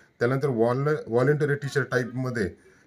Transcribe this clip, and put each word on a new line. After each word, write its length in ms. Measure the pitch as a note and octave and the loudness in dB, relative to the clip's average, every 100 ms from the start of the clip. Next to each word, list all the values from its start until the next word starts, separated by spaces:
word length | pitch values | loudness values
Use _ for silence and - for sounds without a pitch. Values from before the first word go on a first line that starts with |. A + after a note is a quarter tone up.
| _ - | _ -2
त्यानंतर 280 | B2 C3+ C#3 | 0 0 0
व्हॉल-, 480 | A#2 A#2 B2+ C#3+ D3+ G#2+ | 2 2 2 0 -2 0
व्हॉलंटरी 480 | A#2 C3+ D3 D3 | 2 4 2 0
टीचर 280 | C#3 C3+ C#3 | -2 -2 -2
टाईपमध्ये 680 | B2 B2+ A#2+ B2 B2+ A2+ F2+ - - _ | 0 -2 -2 -4 -4 -2 -4 -6 -20 _